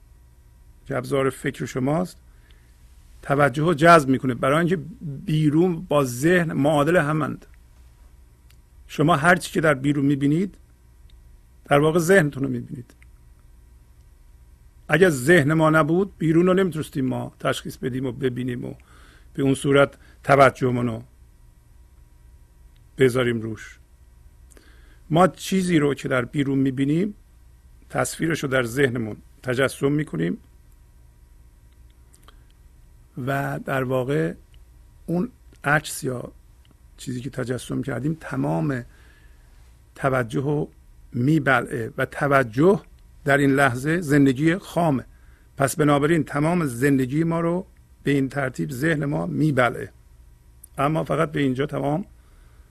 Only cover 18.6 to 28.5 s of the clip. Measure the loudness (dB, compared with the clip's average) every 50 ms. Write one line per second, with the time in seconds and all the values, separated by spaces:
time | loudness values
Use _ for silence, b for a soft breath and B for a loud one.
18.6 | -10 -12 -12 -14 b b b b b b b b b b b -2 0 0 0 0
19.6 | 2 2 4 6 4 4 2 b b b b b b 4 6 8 8 6 6 2
20.6 | -2 -2 0 0 -2 -4 -4 -6 -12 -16 _ -20 -20 _ -20 _ -20 -20 -20 -20
21.6 | _ _ -20 -20 -20 -20 -20 -20 -20 -20 _ -20 -20 -20 -20 -20 -20 _ _ -20
22.6 | -20 -20 -20 -20 -20 -10 0 2 2 2 4 2 -2 -2 -2 -4 -6 -8 -10 -12
23.6 | -14 -20 -20 -20 -20 _ _ -20 -20 -20 -20 -20 -20 -20 -20 -20 -20 -20 b b
24.6 | b b b b b b b b b b 2 4 4 4 2 -2 -6 -2 -2 0
25.6 | 0 2 2 2 2 2 -2 -2 -4 -2 -2 -2 -2 -2 -2 -2 -2 0 0 0
26.6 | 0 0 0 -2 0 0 0 0 0 -2 -6 -12 -20 _ -20 -20 -20 -20 -20 -20
27.6 | -20 -20 -20 -20 -18 -8 -4 -4 -4 -4 -4 -4 -4 -2 -2 -2 -2 -2